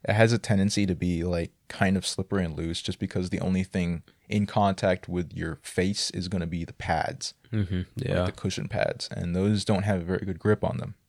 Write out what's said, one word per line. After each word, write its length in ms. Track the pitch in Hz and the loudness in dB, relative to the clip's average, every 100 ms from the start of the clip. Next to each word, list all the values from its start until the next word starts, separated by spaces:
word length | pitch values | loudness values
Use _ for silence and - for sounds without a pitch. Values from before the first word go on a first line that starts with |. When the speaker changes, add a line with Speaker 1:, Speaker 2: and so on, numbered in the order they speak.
Speaker 1:
it 80 | - | 2
has 180 | 107 113 | 6 6
a 60 | 117 | 6
tendency 480 | - 101 101 104 101 | 4 4 4 2 2
to 80 | |
be, 280 | 87 90 85 | 2 2 0
like, 260 | 87 87 85 _ _ | 0 0 -2 _ _
kind 280 | - 98 95 | 0 2 2
of 100 | - | 0
slippery 380 | - 95 101 | -6 -2 0
and 120 | 85 78 | 0 -2
loose 240 | 82 85 | -4 -4
just 160 | - - | -6 -6
because 320 | 95 95 90 | -4 -2 -2
the 100 | 90 | -2
only 220 | 87 92 | 0 0
thing 380 | 92 95 87 82 - _ - | 0 -2 -2 -2 -8 _ -4
in 180 | 107 101 | 0 2
contact 640 | 107 101 95 98 92 - | 4 2 4 2 0 -2
with 240 | 90 78 | -4 -4
your 240 | 82 82 78 | -4 -6 -6
face 480 | - - 92 104 - | -6 0 0 0 -4
is 160 | - 90 | -4 -4
gonna 180 | 95 85 | -2 -2
be 180 | 85 | -4
the 80 | 82 | -6
pads. 600 | - - 80 - - - - _ | -8 -2 0 0 -6 -12 -12 _
Speaker 2:
Mm-hmm. 240 | 110 92 90 90 - | -2 0 -2 -4 -6
Speaker 1:
Like, 120 | - | -2
Speaker 2:
Yeah. 160 | 87 | 0
Speaker 1:
the 80 | 90 | 0
cushion 360 | - 98 - - | -2 -4 -4 -4
pads. 400 | - - - - | 0 0 -2 -8
And 240 | - 90 87 | -6 -2 0
those 280 | 101 104 | 2 0
don't 180 | 98 101 | 2 0
have 180 | 101 95 | 2 0
a 40 | |
very 200 | 85 92 | 0 -2
good 140 | 95 85 | -2 -2
grip 260 | 107 107 | 2 2
on 140 | 87 - | 2 -2
them 160 | 98 - | -8 -12